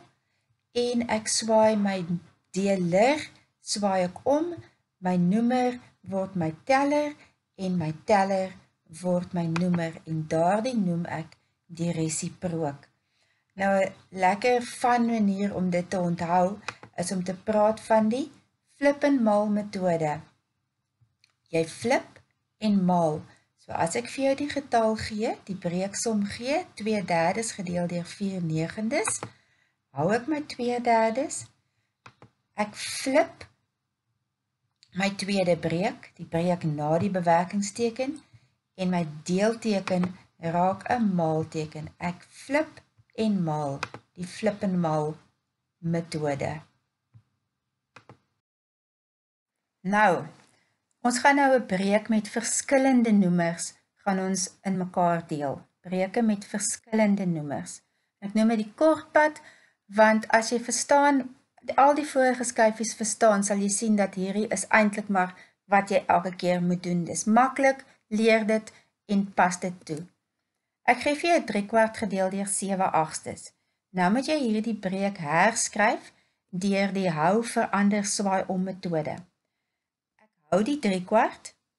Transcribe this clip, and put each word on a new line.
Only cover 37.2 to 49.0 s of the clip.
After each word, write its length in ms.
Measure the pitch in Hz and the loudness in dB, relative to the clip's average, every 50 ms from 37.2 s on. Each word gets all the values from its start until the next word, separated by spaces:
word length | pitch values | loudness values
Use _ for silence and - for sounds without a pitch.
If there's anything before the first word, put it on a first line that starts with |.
| 175 170 165 170 180 185 - 202 202 202 - - 233 233 226 - 262 269 311 - - _ _ - _ _ _ _ _ _ _ - | 2 4 4 2 2 0 -2 -4 -4 -4 -4 -4 -4 -4 -2 -4 -6 -6 -8 -10 -12 _ _ -20 _ _ _ _ _ _ _ -6
en 80 | 185 180 | -4 -2
my 140 | 180 175 170 156 151 151 - - | 0 0 -2 -4 -6 -10 -6 -2
deelteken 800 | 180 185 202 220 233 233 - 226 208 196 185 - 185 180 180 180 - - - _ _ - 165 165 165 | 0 2 2 0 0 0 -2 -2 -2 -2 -2 -2 -2 0 0 -2 -4 -8 -20 _ _ -10 -6 -2 0
raak 360 | 175 175 185 196 196 - - | 2 2 2 0 -2 -4 -4
'n 240 | 240 247 233 202 180 | -2 0 0 0 0
maalteken. 760 | 175 165 160 160 156 160 156 - 160 156 156 156 156 156 156 - - | 0 0 0 0 -2 -2 -4 -6 -8 -8 -8 -10 -12 -14 -14 -14 -8
Ek 280 | - 175 180 - - _ | -8 -8 -8 -8 -14 _
flip 520 | - - - - 269 294 320 302 - - - _ _ _ _ _ _ | -20 -20 -8 -2 0 0 0 0 -6 -20 -20 _ _ _ _ _ _
en 300 | - 220 220 208 190 175 | -4 -2 0 0 0 0
maal, 360 | 160 151 151 151 143 139 143 - - - - _ _ _ - | -2 -2 -2 -4 -4 -6 -6 -8 -10 -12 -14 _ _ _ -14
die 80 | 180 | -14
flip 360 | 180 - - 220 208 202 - | -12 -10 -4 -2 -2 -2 -2
en 180 | - 202 185 180 | -2 -2 0 0
maal 340 | 175 160 156 156 151 151 156 - _ _ _ _ _ _ _ _ _ _ _ _ | 0 0 0 0 -2 -4 -6 -10 _ _ _ _ _ _ _ _ _ _ _ _
metode. 840 | - 165 170 170 170 165 - 156 151 147 143 139 139 151 156 160 - _ _ _ _ _ _ _ _ _ _ - _ _ _ _ _ _ _ _ _ _ _ _ _ _ _ - _ - - _ _ _ _ _ _ _ _ _ _ _ _ _ _ _ _ _ | -6 -4 -4 -4 -4 -4 -6 -4 -4 -2 -2 -2 -4 -6 -6 -8 -12 _ _ _ _ _ _ _ _ _ _ -20 _ _ _ _ _ _ _ _ _ _ _ _ _ _ _ -20 _ -20 -20 _ _ _ _ _ _ _ _ _ _ _ _ _ _ _ _ _